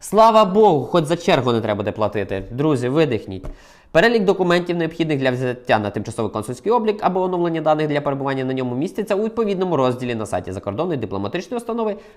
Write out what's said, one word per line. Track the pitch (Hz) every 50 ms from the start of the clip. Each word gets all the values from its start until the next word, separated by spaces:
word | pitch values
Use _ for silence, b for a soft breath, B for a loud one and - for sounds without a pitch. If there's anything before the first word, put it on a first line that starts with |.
Слава | - - 190 208 220 226 214 220 220
Богу, | 190 185 214 220 208 170 143 123
хоч | - - 175 160
за | 143 170
чергу | 165 - - 180 143 117 123 117
не | 113
треба | 107 107 104
буде | 98 101 104 95
платити. | - 107 101 - 107 98 95 98 98 95 -
Друзі, | 117 123 143 156 151 123 120 123
видихніть. | 131 156 160 143 123 104 - - 95 95 - B B B B B B B B B
Перелік | _ 160 185 233 240 233 196
документів, | 180 185 185 185 175 175 180 175 175 175
необхідних | 175 165 160 165 - 165 156 156 135
для | 135 131
взяття | 127 123 131 123 123 123 - - 120 107
на | 104 101
тимчасовий | 101 113 101 117 107 - 113 107 -
консульський | 110 104 - 127 123 - 196 226
облік | 247 220 220 202 214
або | - 185 180 190 185
оновлення | 185 180 175 175 170 165 160
даних | 156 156 156 156 156 151
для | 143 147
перебування | 143 143 139 139 135 135 135 135 131
на | 127 131
ньому, | 131 127 123 123
міститься | 123 151 190 - - 208 208 208
у | 190 214
відповідному | 220 220 233 226 202 202 180 190 185 170
розділі | 143 131 127 123 120 127 123 120
на | 110 107
сайті | 101 - 92 90 - 92
закордонної | 101 - 101 98 104 165 185 165 135
дипломатичної | 110 92 98 95 98 101 - 180 190 - 254 233
установи, | 233 - 226 233 226 214 208 214 B B B